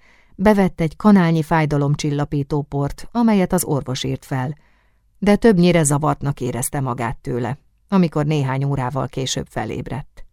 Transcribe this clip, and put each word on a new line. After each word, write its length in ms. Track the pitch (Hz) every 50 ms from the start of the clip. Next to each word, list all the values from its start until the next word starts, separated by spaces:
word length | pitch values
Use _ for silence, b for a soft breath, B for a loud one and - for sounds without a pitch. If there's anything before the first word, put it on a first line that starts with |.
| b b b b b b b
bevett 460 | b 190 214 214 202 190 175 - -
egy 140 | 170 160 -
kanálnyi 460 | - - 214 202 196 175 165 165 160
fájdalomcsillapító 1200 | 151 - 175 160 156 147 151 143 143 139 147 - - 151 143 143 147 - - 147 139 - 156 147
port, 480 | 143 - - 143 143 143 - - - -
amelyet 420 | - 233 240 226 214 196 185 175 185
az 100 | 180 -
orvos 400 | - 147 135 - - 127 - -
írt 220 | 131 131 - -
fel, 320 | - 139 131 127 147 151 - _ _ _ _ _ _ _ _ _ _ _ -
de 180 | - 208 208
többnyire 480 | 202 - 233 214 170 175 180 175 170 156
zavartnak 580 | 139 151 143 151 147 139 - - 139 139 -
érezte 380 | 127 127 123 117 120 - - 147
magát 380 | 135 131 120 - 113 113 - -
tőle, 420 | - 139 131 120 120 107 131 - _ _ _ _ _ -
amikor 380 | 202 190 180 156 - 156 147
néhány 380 | 147 156 147 135 127 131 135 139
órával 440 | 139 139 135 127 123 143 131 131 131
később 400 | - 135 135 127 - 139 143 -
felébredt. 760 | - 120 113 110 - - 151 - - 143 147 - _ - - -